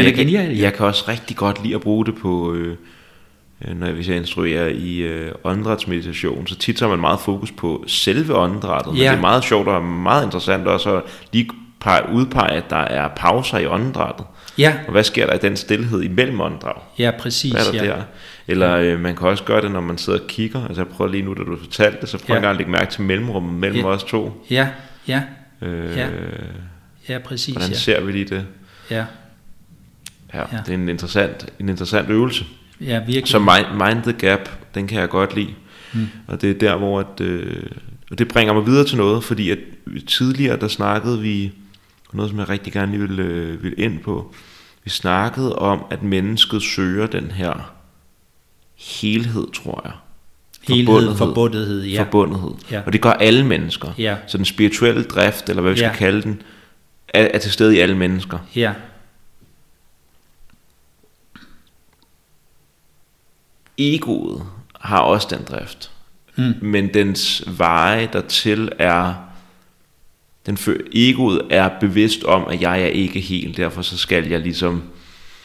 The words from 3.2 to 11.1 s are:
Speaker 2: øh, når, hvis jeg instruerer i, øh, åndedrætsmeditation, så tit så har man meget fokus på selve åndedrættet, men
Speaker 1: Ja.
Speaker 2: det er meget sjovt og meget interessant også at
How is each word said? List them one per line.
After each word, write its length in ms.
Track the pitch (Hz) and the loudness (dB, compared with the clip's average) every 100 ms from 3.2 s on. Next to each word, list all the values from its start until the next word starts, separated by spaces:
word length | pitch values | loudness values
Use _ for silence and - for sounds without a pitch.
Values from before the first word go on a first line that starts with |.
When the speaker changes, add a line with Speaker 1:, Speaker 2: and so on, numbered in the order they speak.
| _ _ _ _ | _ _ _ _
Speaker 2:
øh, 120 | - 87 | -10 -6
når, 120 | 87 | -4
hvis 160 | 82 87 | -4 -2
jeg 80 | 87 | -4
instruerer 520 | 85 - 85 80 82 | -4 -2 -2 0 -2
i, 280 | - 87 87 | -2 -4 -4
øh, 360 | 85 82 80 - | -4 -6 -8 -8
åndedrætsmeditation, 1040 | - 98 107 104 - 87 85 80 80 69 87 | -4 -2 -2 -2 -2 -4 -4 -4 -4 -4 -6
så 80 | |
tit 240 | 95 - 110 | -4 -4 0
så 60 | |
har 60 | 113 | 0
man 100 | 90 | 0
meget 200 | 82 98 | 0 0
fokus 300 | - 101 - | -2 -4 -6
på 320 | - 85 78 - | -6 -4 -4 -4
selve 480 | - - 110 160 | 0 2 2 2
åndedrættet, 580 | 113 90 101 101 76 - | 2 2 0 -2 -2 -2
men 100 | 147 | 2
Speaker 1:
Ja. 80 | 135 | 4
Speaker 2:
det 60 | 131 | 4
er 40 | |
meget 240 | 90 123 | 4 4
sjovt 240 | 123 107 98 | 4 2 4
og 140 | 95 | 2
meget 400 | 87 87 90 135 | 0 -2 2 2
interessant 420 | 120 87 - 95 92 | 2 -4 0 0 2
også 300 | 92 104 95 | 0 2 -2
at 60 | - | -2